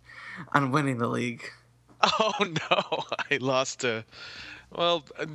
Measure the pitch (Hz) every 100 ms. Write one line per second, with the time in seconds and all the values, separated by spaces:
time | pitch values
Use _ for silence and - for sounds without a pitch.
0 | - - - - 165 - 135 143 139 123
1 | 117 123 120 117 - - - _ - -
2 | 202 - 220 - 196 156 - 175 - 156
3 | - - - 139 131 131 135 - 127 110
4 | 110 - - - - - - - 170 170
5 | - - 151